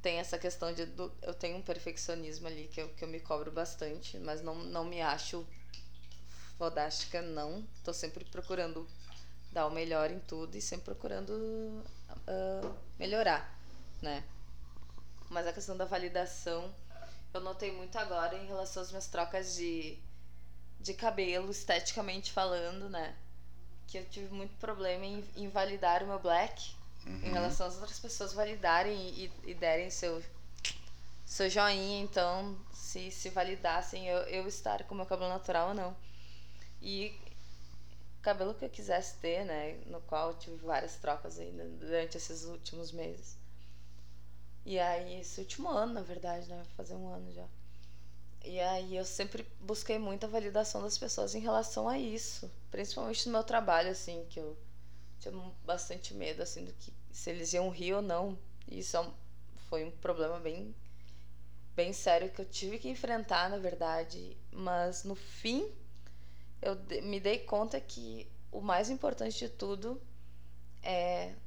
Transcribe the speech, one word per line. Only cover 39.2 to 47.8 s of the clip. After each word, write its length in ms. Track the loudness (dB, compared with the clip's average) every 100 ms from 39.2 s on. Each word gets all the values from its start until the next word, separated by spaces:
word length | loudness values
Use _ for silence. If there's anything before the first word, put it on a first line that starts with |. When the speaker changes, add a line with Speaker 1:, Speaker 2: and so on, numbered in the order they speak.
| 0 2
Speaker 1:
né, 340 | 2 0 -2 -4 -6
no 140 | -6
qual 280 | -2 0 0
eu 60 | -2
tive 180 | -6 -4
várias 400 | 2 2 2 -2
trocas 420 | 0 0 0 -4
ainda 260 | -4 -4 -4 -4
durante 360 | 2 2 2 -2
esses 260 | -4 -4
últimos 480 | -4 -4 -4 -4 -4
meses. 460 | -2 -4 -4 -4 -4 -4 -4 -6 -6 -4 -4 -4 -4 -4 -4 -4 -4 0
E 120 | 4
aí, 420 | 4 4 0 -4
esse 200 | -4 -4
último 280 | -4 -2 2
ano, 260 | 2 2
na 80 | 0
verdade, 440 | -2 -2 -2 -2 -2
né, 80 | -4
vai 180 | -4 -4
fazer 180 | -2
um 140 | -2 -4
ano 240 | -4 -4
já. 140 | -4 -4 -4 -6 -4